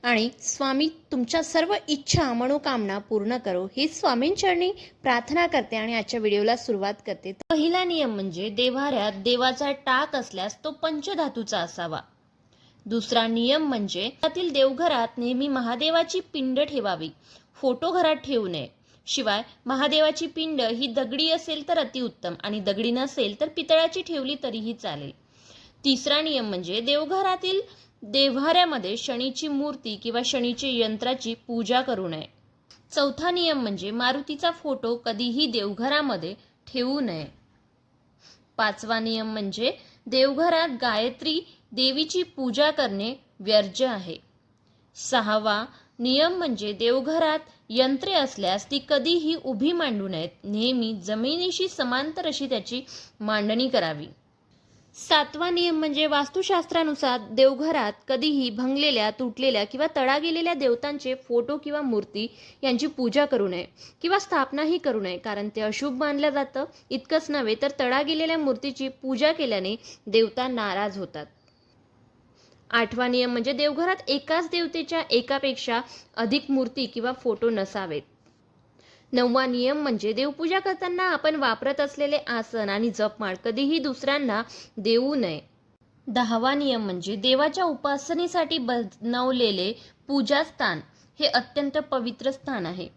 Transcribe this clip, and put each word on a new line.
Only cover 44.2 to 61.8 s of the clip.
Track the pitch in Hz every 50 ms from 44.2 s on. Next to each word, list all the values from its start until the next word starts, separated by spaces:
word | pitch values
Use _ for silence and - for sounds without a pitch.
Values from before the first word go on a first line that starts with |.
| _ _ _ _ _ _ _ _ _ _ _ _ _ _ _
सहावा | - - - 254 240 208 208 214 214 214 214 208 208 226 269 - - _ _ _ -
नियम | 233 254 254 277 311 349 370
म्हणजे | 370 349 294 233 190 208 208 208
देवघरात | 180 226 233 247 269 254 285 311 330 330 311 311 311 - - - _ _ _
यंत्रे | 220 247 254 269 277 269 370 403 381
असल्यास | 330 277 262 - - 196 180 185 202 - -
ती | 277 285 - -
कधीही | 302 277 240 320 339 349 311 302 339 302 -
उभी | 262 254 202 247 311
मांडू | 349 349 320 269 226 202 196
नयेत, | 190 185 156 165 175 - _ -
नेहमी | 202 208 214 226 247 262 247 226 220 226 196 170
जमिनीशी | 196 214 220 233 269 311 339 359 370 349 - 370
समांतर | 370 - - 277 240 247 254 277 311 311 370 349
अशी | 320 - - 277 254
त्याची | 262 214 190 - 240 254 254 - - - - - _ _
मांडणी | 214 208 214 214 208 214 220 233 262 262
करावी. | 262 220 180 160 156 147 156 - - _ _ _ _ _ _ _ _ _ _ _ _ _ _ _ _
सातवा | - - - 339 302 294 294 - 302 339 359
नियम | 349 349 349 349 330
म्हणजे | 311 311 311 285 294 311
वास्तुशास्त्रानुसार | 302 294 285 285 - - 370 381 - 392 349 330 - - 330 330 302 294 - - 262 247 247 208 202
देवघरात | 220 240 262 269 269 240 302 320 330 294 226 208 208 - _
कधीही | - 262 240 262 311 294 277 262 240
भंगलेल्या, | 208 214 254 254 269 285 294 302 269 226 208 214
तुटलेल्या | 214 - 262 247 214 - 262 269 240 208 208
किंवा | 208 - 254 302 320 320
तडा | 294 262 254 269
गेलेल्या | 294 302 339 320 339 339 339 339
देवतांचे | 269 277 247 240 240 262 285 294 285 - 254 254
फोटो | 262 - - 240 240 233 240 294
किंवा | 294 - 294 294 294